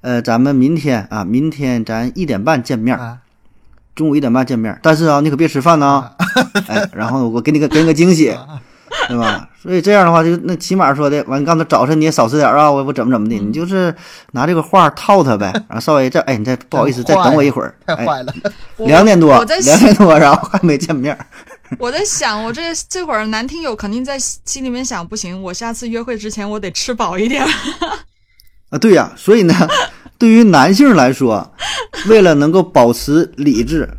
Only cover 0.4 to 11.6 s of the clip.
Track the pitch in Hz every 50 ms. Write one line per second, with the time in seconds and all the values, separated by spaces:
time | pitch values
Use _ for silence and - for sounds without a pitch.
0.4 | 127 143 143 131 127 143 170 160 139 147 127 113 101 - 104 107 98 87 110 127
1.4 | 147 160 143 139 143 131 123 117 110 - 113 113 120 127 117 - 185 151 120 95
2.4 | 101 151 160 131 117 - 139 113 110 120 123 - 123 117 120 127 _ _ _ _
3.4 | _ _ _ _ _ - _ _ _ _ _ - 156 156 143 147 139 120 117 131
4.4 | 131 123 131 113 110 110 98 - - 160 160 156 165 160 147 143 147 156 143 135
5.4 | 165 156 - 143 127 170 170 151 143 139 139 139 127 - _ - 180 175 - 254
6.4 | 254 254 _ 202 190 - 107 107 101 - - 92 107 113 123 135 127 117 110 120
7.4 | 117 151 151 151 151 135 151 156 160 160 156 147 170 185 180 156 156 120 104 123
8.4 | 127 139 156 131 - _ _ _ _ - - 622 - - 123 120 117 110 101 -
9.4 | - - _ _ _ 170 185 180 160 196 208 202 185 170 165 165 165 165 170 175
10.4 | - 165 180 165 - - 190 190 175 139 139 143 151 139 143 147 - - 131 139
11.4 | 143 151 170 160